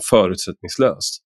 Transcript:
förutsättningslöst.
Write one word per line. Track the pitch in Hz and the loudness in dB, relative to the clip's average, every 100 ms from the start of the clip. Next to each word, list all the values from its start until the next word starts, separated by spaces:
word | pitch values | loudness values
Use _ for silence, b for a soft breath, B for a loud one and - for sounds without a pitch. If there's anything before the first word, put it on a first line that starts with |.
| - | 2
förutsättningslöst. | 113 92 92 - - 90 - 127 - - - | 4 4 0 -8 -12 -8 0 0 0 -8 -10